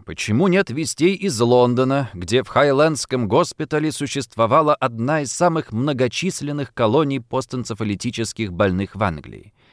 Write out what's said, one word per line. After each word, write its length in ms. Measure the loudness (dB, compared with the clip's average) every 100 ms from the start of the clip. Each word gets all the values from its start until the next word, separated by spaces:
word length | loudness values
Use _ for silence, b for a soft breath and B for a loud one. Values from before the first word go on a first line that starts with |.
| -14
Почему 440 | -8 0 2 4
нет 200 | 2 0
вестей 460 | -2 -6 0 0 0
из 240 | -2 0
Лондона, 680 | 4 6 6 4 2 0 -2
где 300 | -8 -2 0
в 60 | 2
Хайлендском 800 | 2 4 4 2 0 -4 -4 0
госпитале 640 | 2 0 -4 -4 -2 -2
существовала 840 | -4 -6 -6 -6 -2 2 4 4 2
одна 460 | 0 -2 -2 -2
из 100 | -2
самых 400 | 0 0 0 -4
многочисленных 1000 | -2 -2 0 0 0 -4 -4 -6 -6 -6
колоний 480 | -2 2 2 2 -2
постэнцефалитических 1300 | -4 -6 -4 -6 -6 -6 -4 -4 -6 -4 -6 -4 -6
больных 460 | 0 2 2 -2 -2
в 60 |
Англии? 500 | -2 -2 -10 -18 -20 b b